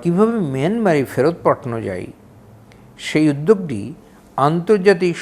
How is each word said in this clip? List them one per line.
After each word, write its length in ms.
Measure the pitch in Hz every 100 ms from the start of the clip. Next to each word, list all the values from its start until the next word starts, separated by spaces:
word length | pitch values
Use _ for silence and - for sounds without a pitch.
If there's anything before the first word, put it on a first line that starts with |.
কীভাবে 340 | 170 175 220 233 151
মিয়ানমারে 480 | 131 156 233 208 151 120
ফেরত 220 | - 143 175 165
পাঠানো 320 | 127 123 117 104
যায়, 200 | 90 - - - - - - - - - - -
সেই 180 | 156 156
উদ্যোগটি 480 | 143 156 208 170 104 110 165 - - - - 143
আন্তর্জাতিক 680 | 175 175 208 196 175 185 156